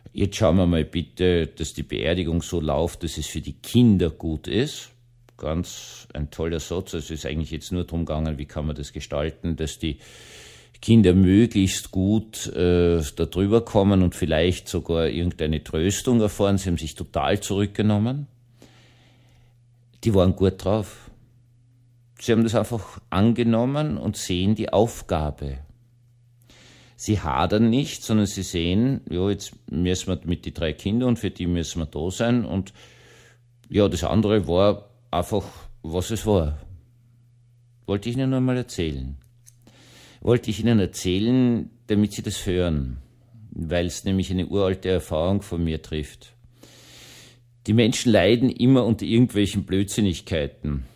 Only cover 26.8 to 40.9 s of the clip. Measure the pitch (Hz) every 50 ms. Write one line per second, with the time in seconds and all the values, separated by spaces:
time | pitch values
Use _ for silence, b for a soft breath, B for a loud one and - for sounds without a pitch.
26.8 | b b b _ - - 107 90 - 71 65 67 87 90 98 107 117 113 113 135
27.8 | - 160 - - - - 113 107 104 92 - 101 90 - - 87 82 87 92 104
28.8 | 120 131 135 - - - - 87 92 101 101 - - - - - _ - 60 78
29.8 | 90 90 92 - - - 92 - - 82 87 - - - 73 - 85 78 76 -
30.8 | - 98 104 120 127 123 117 101 - 92 - - 90 85 87 85 80 - - 85
31.8 | 78 69 - 71 80 92 92 - 117 120 120 123 104 60 78 98 92 - B B
32.8 | B B B B B B B B B B B B B _ _ _ _ _ - 101
33.8 | 101 98 90 85 82 - 73 110 110 101 107 107 87 - 85 90 98 104 101 -
34.8 | - - _ _ _ _ - 85 87 - 107 101 90 - - - - - - -
35.8 | - 80 82 90 87 - 113 101 - 110 104 92 80 73 76 73 - - - -
36.8 | - _ _ _ _ _ _ _ _ _ _ _ _ _ _ _ _ _ _ _
37.8 | _ - 98 101 98 117 120 131 135 131 135 131 127 127 127 127 120 - - -
38.8 | 87 80 71 65 64 67 69 67 - _ _ _ _ - _ _ _ B B B
39.8 | B B B B B B B B B 101 120 120 - - 104 92 101 117 117 104
40.8 | 92 87